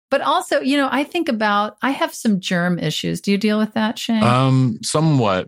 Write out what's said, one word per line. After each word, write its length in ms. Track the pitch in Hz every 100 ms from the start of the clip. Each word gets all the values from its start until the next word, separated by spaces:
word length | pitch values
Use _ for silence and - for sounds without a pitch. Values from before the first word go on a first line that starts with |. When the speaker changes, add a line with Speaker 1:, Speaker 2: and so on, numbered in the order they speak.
| _
Speaker 1:
but 100 | 277
also, 380 | - 330 370 285
you 160 | 269 285
know, 140 | 269
I 120 | 247 294
think 240 | 359 330
about, 480 | 214 214 202 214 -
I 100 | 254
have 220 | 277 330
some 280 | - 233 196
germ 360 | - 180 175 175
issues. 440 | 160 156 175 170
Do 100 | -
you 60 | 202
deal 200 | 214 214
with 160 | 214
that, 240 | 220 214 -
Shane? 240 | - 226
Speaker 2:
Um, 560 | 214 123 131 131 127 110
somewhat. 640 | - 156 160 143 110 92